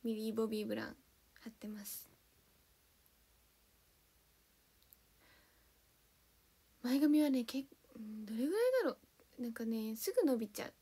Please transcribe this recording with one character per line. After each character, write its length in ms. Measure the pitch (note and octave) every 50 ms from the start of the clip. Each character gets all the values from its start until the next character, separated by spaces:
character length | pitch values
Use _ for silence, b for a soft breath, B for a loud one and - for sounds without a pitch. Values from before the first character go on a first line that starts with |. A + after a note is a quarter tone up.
| -
ミ 140 | A3+ A3
リ 160 | G#3+ A3 A3 G#3+
ー・ 20 |
ボ 140 | A3 A3 A3
ビ 160 | A3 G#3+ G#3
ー・ 20 |
ブ 80 | G#3+ G#3
ラ 120 | A3 A3
ウ 20 | -
ン 80 | - - _ _ _ _ _ _ _ - -
貼 80 | A#3
っ 20 | A3
て 160 | _ - G#3
ま 160 | G#3+ G#3 G3+
す。 260 | - - - - - - _ _ _ _ _ _ _ _ _ _ _ _ _ _ _ _ _ _ _ _ _ _ _ _ _ _ _ _ _ _ _ _ _ _ _ _ _ _ _ _ _ _ _ _ _ _ _ _ _ _ _ _ _ _ _ - _ _ _ _ b b b b b b b b b b b b b _ _ _ _ _ _ _ _ _ _ _ _ _ _ _ _ _ _ _ _ -
前 160 | B3 B3+ C#4
髪 240 | D4 D4+ D4 D4+ D4+
は 80 | D4
ね、 140 | C4 B3+ A#3
け-、 140 | - - C4+ C4+ - - _ _ - -
う 40 | A#3
ん、 260 | A3 G#3+ G#3+ G#3+ G#3+
ど 60 | G3+ A3
れ 60 | A3+
ぐ 60 | B3+
ら 40 | D4
い 20 | F4+ G#4+ A#4 B4+ B4+ C5 A4
だ 80 | C#4
ろ 60 | - - - _ _ _ - _ - -
う。 40 | B3
な 60 | A#3
ん 20 | A3+
か 120 | - A#3
ね、 300 | A3+ A3+ A3 G#3+ A3 A3
す 180 | A3+ - F#4+ A#4
ぐ 120 | B4+ G#4
伸 100 | C#4+ B3+ A3
び 100 | A3 G3+
ち 120 | - -
ゃ 60 | -
う。 60 | - - _